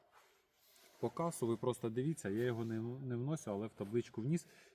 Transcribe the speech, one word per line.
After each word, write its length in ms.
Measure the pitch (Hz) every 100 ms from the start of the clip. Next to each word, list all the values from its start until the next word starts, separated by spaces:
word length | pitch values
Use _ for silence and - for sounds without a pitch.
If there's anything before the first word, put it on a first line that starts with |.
| _ - - _ _ _ - - - -
По 100 | 120
касу 380 | - 170 - 117
ви 100 | 113
просто 320 | 123 117 117
дивіться, 400 | 113 143 160 98
я 140 | 104
його 220 | 123 117 113
не, 160 | 113
не 340 | 117 131 131 120
вносю, 360 | 135 156 110
але 160 | 101 110
в 60 |
табличку 480 | - 101 117 - -
вніс, 260 | 123 170 - - -